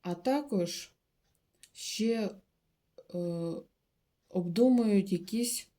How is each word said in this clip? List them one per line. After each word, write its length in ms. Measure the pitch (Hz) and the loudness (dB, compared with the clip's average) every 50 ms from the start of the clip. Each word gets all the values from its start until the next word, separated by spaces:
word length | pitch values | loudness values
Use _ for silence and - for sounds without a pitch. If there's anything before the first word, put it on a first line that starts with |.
А 140 | _ 180 175 | _ -6 -8
також 760 | 170 - 254 262 294 285 - - 196 175 170 - - - - _ _ _ _ _ _ _ _ _ _ _ _ _ _ - - _ | -4 -2 0 0 0 0 -2 -2 -2 -2 -2 -4 -10 -12 -14 _ _ _ _ _ _ _ _ _ _ _ _ _ _ -20 -20 _
ще, 580 | - - - - - 214 226 226 226 214 190 - - _ _ _ _ _ _ _ _ _ _ _ - - _ - | -14 -10 -10 -4 -2 -2 -2 0 -2 -2 -6 -6 -10 _ _ _ _ _ _ _ _ _ _ _ -20 -20 _ -8
е, 400 | 175 175 175 170 170 170 165 165 165 - _ _ _ _ _ _ _ _ _ _ _ _ _ | -6 -4 -4 -4 -4 -4 -6 -6 -8 -12 _ _ _ _ _ _ _ _ _ _ _ _ _
обдумують 840 | - 185 175 175 170 190 240 262 254 240 233 220 208 202 185 196 190 | -4 -4 -4 -2 2 4 6 6 6 6 4 6 4 4 4 2 -2
якісь 560 | 170 175 - - 226 240 240 - - - _ _ | -4 -2 -4 -4 -4 -2 -2 -4 -6 -8 _ _